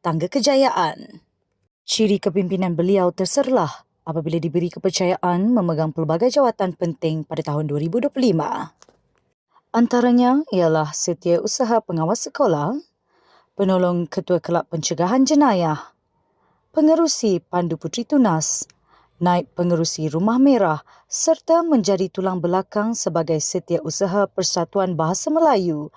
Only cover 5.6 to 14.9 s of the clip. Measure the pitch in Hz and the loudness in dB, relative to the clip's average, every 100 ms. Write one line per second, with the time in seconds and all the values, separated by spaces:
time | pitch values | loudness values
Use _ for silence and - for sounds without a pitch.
5.6 | 175 156 160 151 156 165 240 285 254 - | 0 0 -2 -2 -2 0 2 2 2 0
6.6 | 190 170 170 160 160 160 151 156 160 147 | -4 -2 -6 -4 -4 -4 -6 -6 -4 -4
7.6 | 156 147 160 220 269 - 247 165 151 - | -4 -4 -4 -2 -2 0 2 2 0 -6
8.6 | - _ _ _ _ _ _ _ _ _ | -10 _ _ _ _ _ _ _ _ _
9.6 | _ 226 240 247 247 240 247 269 320 185 | _ 0 2 2 4 4 4 2 0 0
10.6 | 170 160 151 - - 170 175 170 208 - | 2 2 0 -4 -6 -4 0 0 0 -2
11.6 | 240 226 - 165 160 226 - - 262 156 | 0 0 0 -2 -2 -2 -4 0 0 2
12.6 | 147 277 - _ _ _ _ _ _ - | -2 -4 -8 _ _ _ _ _ _ -4
13.6 | 196 185 180 175 170 - - 175 - 170 | 0 2 2 0 -4 -6 -2 -2 0 -4
14.6 | - 165 - | -2 -6 -4